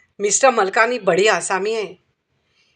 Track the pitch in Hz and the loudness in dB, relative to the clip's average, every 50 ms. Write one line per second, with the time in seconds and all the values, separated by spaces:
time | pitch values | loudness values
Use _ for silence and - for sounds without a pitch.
0 | _ _ _ - 202 202 190 - - 262 240 226 196 190 196 233 220 233 247 240 | _ _ _ -6 -4 -2 0 2 2 2 4 2 0 0 0 0 0 0 -2 -2
1 | 196 190 170 170 202 214 202 170 170 - 202 185 190 214 226 226 202 170 190 - | 0 0 2 2 2 2 2 0 -2 -4 -4 -4 -4 -4 -4 -6 -6 -8 -12 -18
2 | _ _ _ _ _ _ _ _ _ _ _ _ _ _ _ | _ _ _ _ _ _ _ _ _ _ _ _ _ _ _